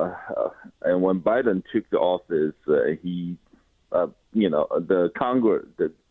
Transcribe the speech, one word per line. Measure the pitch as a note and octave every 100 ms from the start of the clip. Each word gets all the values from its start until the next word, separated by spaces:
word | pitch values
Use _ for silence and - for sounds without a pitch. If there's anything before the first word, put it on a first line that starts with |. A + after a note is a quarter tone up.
| F2 F2+ - -
uh, | - - - _
and | - F2+
when | F#2 F#2
Biden | G#2+ A#2+ A#2+ F#2 -
took | A2+ -
the | -
office, | F2+ F2+ - D#2+ D#2 - -
uh, | D2 B1+ D#2+
he, | F2+ F2 F2 F2 _ _ _ _ _
uh, | F2 F2 - _
you | A2 G2
know, | D2+ -
the | C#2+ E2+ F#2 F2 -
Congress, | B2 B2+ A2 E2+ - -
the | D#2+ - _